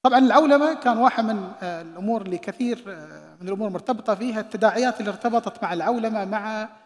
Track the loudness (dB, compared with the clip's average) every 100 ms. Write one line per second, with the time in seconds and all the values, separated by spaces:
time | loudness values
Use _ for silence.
0 | 6 6 8 6 6 4 4 0 0 4
1 | 2 2 -2 -4 -8 -10 -10 -10 -12 -8
2 | -4 -4 -4 -6 -8 -6 -4 -4 -10 -18
3 | -18 -20 -20 -14 -8 -4 -4 -4 -4 -4
4 | -2 -2 -2 -6 -6 0 2 2 -2 -2
5 | -6 -4 -2 -2 -2 -8 -6 -2 -2 -2
6 | -2 -4 -6 -6 -6 -8 -10 -16